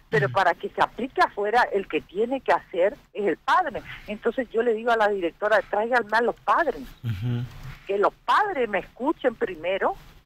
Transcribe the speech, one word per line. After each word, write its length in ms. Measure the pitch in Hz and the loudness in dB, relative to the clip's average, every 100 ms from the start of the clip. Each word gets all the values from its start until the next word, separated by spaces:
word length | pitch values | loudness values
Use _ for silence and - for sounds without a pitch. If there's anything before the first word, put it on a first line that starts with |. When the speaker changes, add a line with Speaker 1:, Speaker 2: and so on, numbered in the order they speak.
| _ | _
Speaker 1:
pero 180 | 220 196 | 0 2
Speaker 2:
<clears throat> 40 | |
Speaker 1:
para 200 | 127 180 165 | 2 2 0
que 140 | 202 | -6
se 120 | - | -2
aplique 400 | 156 - 262 - | -2 -2 -6 0
afuera, 460 | - - 208 240 214 | 0 2 0 2 2
el 160 | 196 190 | 0 -2
que 140 | 151 | -4
tiene 400 | - 185 233 269 | -4 -4 -2 -2
que 100 | - | 0
hacer 460 | - - 170 185 294 _ | 0 0 0 0 0 _
es 140 | - 202 | -4 -2
el 100 | - | -2
padre. 440 | - 330 320 180 - - - | 2 2 2 -6 -12 -14 -12
Entonces 420 | 208 240 240 233 | -4 -4 -2 -2
yo 140 | 226 | 0
le 100 | 240 | 0
digo 180 | 220 233 | 0 0
a 60 | 226 | 2
la 100 | 208 | 2
directora, 540 | 202 170 - 208 214 - | 2 -2 -2 2 2 2
"Tráiganme 480 | 202 233 247 208 220 | -2 0 0 2 0
a 40 | |
los 140 | 226 - | 0 -2
padres, 440 | - 247 311 151 127 - | 0 2 0 -4 -12 -8
Speaker 2:
Ujú. 400 | 120 95 120 120 127 - - - - | -6 -4 -4 -4 -6 -12 -16 -14 -4
Speaker 1:
que 120 | 202 | 0
los 140 | 180 - - | 0 0 0
padres 420 | 294 415 311 226 | 2 2 -2 -2
me 120 | 196 | -4
escuchen 560 | - - 269 - 247 226 | -6 -6 -4 -2 -2 -2
primero, 600 | 220 160 170 190 247 392 - - | -6 -6 -4 -2 -2 -4 -14 -20